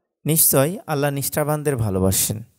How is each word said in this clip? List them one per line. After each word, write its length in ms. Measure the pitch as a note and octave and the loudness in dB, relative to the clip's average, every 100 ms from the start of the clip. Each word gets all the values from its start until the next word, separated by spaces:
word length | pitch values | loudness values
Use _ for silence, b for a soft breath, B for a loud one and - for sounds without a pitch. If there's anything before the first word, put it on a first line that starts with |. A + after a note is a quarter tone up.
| _ _ | _ _
"নিশ্চয় 540 | - D#3+ - D3 C#3+ G3+ - | -2 2 4 4 2 -2 -6
আল্লাহ 240 | D3 C#3+ | -2 -2
নিষ্ঠাবানদের 640 | C#3 C3+ D#3+ D3 D3+ D3 C3 | -2 -4 -2 -2 -2 -2 -2
ভালোবাসেন।" 680 | A2 F#2+ F#2+ G2 - G#2+ - | 0 2 2 2 -2 -4 -10